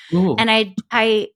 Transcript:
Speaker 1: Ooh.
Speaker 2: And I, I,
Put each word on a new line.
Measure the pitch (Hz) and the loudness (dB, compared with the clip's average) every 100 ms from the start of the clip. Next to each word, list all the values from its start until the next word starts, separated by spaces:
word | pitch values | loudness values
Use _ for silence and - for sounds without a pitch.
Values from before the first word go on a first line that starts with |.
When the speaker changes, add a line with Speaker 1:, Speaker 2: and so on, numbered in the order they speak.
| - | -4
Speaker 1:
Ooh. | 170 185 123 | 0 0 0
Speaker 2:
And | 226 | 2
I, | 220 208 - - | 0 0 -6 -4
I, | 240 226 214 - | 0 2 0 -2